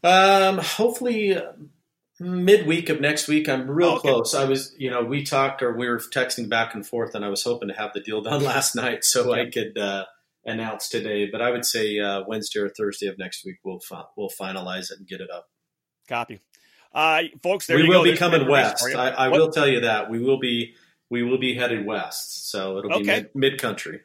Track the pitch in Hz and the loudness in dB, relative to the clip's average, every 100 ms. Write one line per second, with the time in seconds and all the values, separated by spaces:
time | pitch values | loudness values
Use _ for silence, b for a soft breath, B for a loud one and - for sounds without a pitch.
0 | 170 185 196 196 190 190 165 - 226 240 | 6 6 8 6 6 2 -2 2 0 2
1 | 247 226 208 185 - - 147 _ _ _ | -2 0 2 0 -2 -14 -20 _ _ _
2 | _ _ 180 180 180 208 151 165 170 139 | _ _ -6 0 6 6 6 0 0 0
3 | 143 151 - 151 151 131 131 147 175 160 | 0 0 2 0 2 -2 -2 2 4 4
4 | 143 127 117 135 139 135 135 - 131 123 | 2 2 2 0 2 0 -2 -8 -4 -2
5 | 117 143 143 139 135 135 123 117 123 117 | -2 -2 -2 0 0 0 -4 -2 -2 -2
6 | - 143 123 - 113 113 117 107 101 120 | -2 -2 -2 -4 -2 -2 -2 -6 -8 -6
7 | 113 110 101 98 - 95 101 95 107 101 | -6 -6 -6 -4 -4 -4 -6 -8 -8 -8
8 | 101 107 104 143 139 131 - 120 120 113 | -6 -6 -2 -2 0 0 0 -2 -4 -2
9 | - 127 123 117 123 123 107 - 101 98 | 0 2 2 0 -2 -4 -6 -4 -4 -4
10 | 95 _ _ _ 117 110 113 104 - 117 | -8 _ _ _ -10 -8 -6 -8 -6 -6
11 | 104 104 101 110 120 123 120 117 107 104 | -4 -2 -2 -2 -2 -2 -2 -2 -2 0
12 | 101 98 95 110 104 107 101 - 107 98 | -2 -4 -4 -6 -6 -4 -4 -4 -6 -4
13 | 101 95 92 - 98 87 98 90 - 87 | -6 -6 -12 -12 -14 -12 -12 -12 -14 -16
14 | 85 - 98 - 95 95 90 92 92 95 | -16 -10 -10 -8 -8 -8 -8 -8 -10 -14
15 | 92 95 90 87 - _ _ _ _ _ | -16 -14 -12 -14 -16 _ _ _ _ _
16 | _ 120 120 107 _ b b b b - | _ -8 -8 -12 _ b b b b 0
17 | 160 156 170 139 175 196 - 160 160 180 | 2 2 0 -4 -2 -2 2 4 6 6
18 | 165 165 175 165 135 139 113 - 123 127 | 6 4 4 4 4 4 4 0 -2 0
19 | 127 127 131 156 160 156 143 123 117 110 | -2 2 2 4 4 4 2 2 2 0
20 | 107 117 123 135 127 117 113 b b b | -2 -2 0 0 0 -2 -4 b b b
21 | _ 120 120 131 127 120 123 113 101 107 | _ -4 0 0 0 0 -2 -2 -2 -4
22 | - - - - - 104 95 95 101 175 | -6 -8 -10 -12 -8 -6 -4 -4 -2 0
23 | - - - 139 135 135 120 98 - - | 2 0 -2 0 2 2 -4 -4 -10 -14